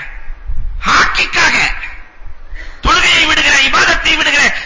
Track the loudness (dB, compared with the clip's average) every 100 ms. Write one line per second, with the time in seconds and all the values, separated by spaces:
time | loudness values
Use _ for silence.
0 | -10 -10 -8 -6 0 0 0 -2 2 4
1 | 4 2 -2 2 2 2 0 -2 -8 -14
2 | -16 -12 -10 -10 -8 -10 -10 -4 2 2
3 | 2 2 2 2 2 2 2 2 2 2
4 | 0 0 0 2 0 -2